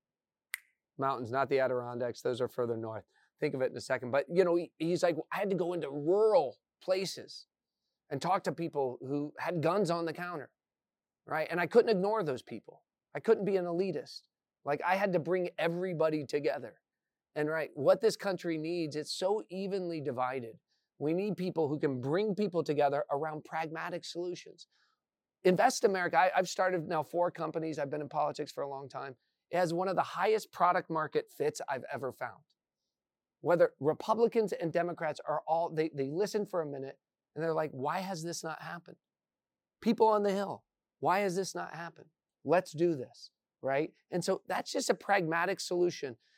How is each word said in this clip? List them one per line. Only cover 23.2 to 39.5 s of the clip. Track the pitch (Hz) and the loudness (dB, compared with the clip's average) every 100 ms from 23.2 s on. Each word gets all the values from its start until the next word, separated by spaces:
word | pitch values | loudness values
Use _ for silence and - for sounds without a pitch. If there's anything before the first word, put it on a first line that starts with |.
| 156 151 - | -4 -8 -8
pragmatic | 160 160 165 170 170 | -6 -6 -6 -6 -8
solutions. | - 170 175 175 - 90 - _ _ _ _ _ _ _ | -8 -8 -6 -8 -14 -20 -20 _ _ _ _ _ _ _
Invest | 180 180 233 - 220 | 4 6 4 4 2
America, | 190 175 165 | 2 4 4
I, | 185 190 | 6 4
I've | 185 | 2
started | - 185 180 151 | 2 2 2 0
now | 160 | -2
four | 147 170 175 | 0 0 0
companies. | 170 160 165 160 151 | 0 -4 -4 -4 -4
I've | 143 | -4
been | 151 | -4
in | 147 | -4
politics | 156 147 147 147 | -2 -2 -4 -8
for | - | -8
a | 143 | -8
long | 135 135 | -8 -10
time. | 131 135 123 _ _ _ | -10 -12 -14 _ _ _
It | 170 | 0
has | 175 | 0
one | 170 190 | 0 0
of | 170 | 0
the | |
highest | - 170 202 214 - | -2 0 2 2 -2
product | - 175 180 - | 2 2 2 0
market | 160 156 151 147 - | -2 0 -2 -4 -2
fits | 151 - - | -2 -2 -6
I've | 131 123 | -8 -8
ever | 135 127 | -8 -8
found. | - 123 98 _ _ _ _ _ _ _ _ _ _ | -8 -10 -12 _ _ _ _ _ _ _ _ _ _
Whether | 143 170 170 - | 2 6 6 4
Republicans | 139 147 - 220 233 233 202 | 0 2 0 4 4 4 2
and | - 165 | 0 0
Democrats | 170 175 165 160 143 156 | 0 0 -2 -4 -4 -2
are | 151 - | -2 0
all, | 165 170 | 0 2
they, | 156 160 | 0 0
they | 143 135 | -2 -4
listen | 160 202 214 | -2 0 -2
for | 190 180 | -2 -2
a | 151 | -4
minute | 139 135 - _ _ _ 147 | -6 -10 -12 _ _ _ -4
and | |
they're | 165 | 0
like, | 160 156 | 0 -2
"Why | 131 139 180 | -2 -4 -2
has | 185 175 | -4 -6
this | 170 160 | -6 -6
not | 165 151 | -8 -10
happened?" | 160 170 - - _ _ _ _ _ | -12 -14 -16 -20 _ _ _ _ _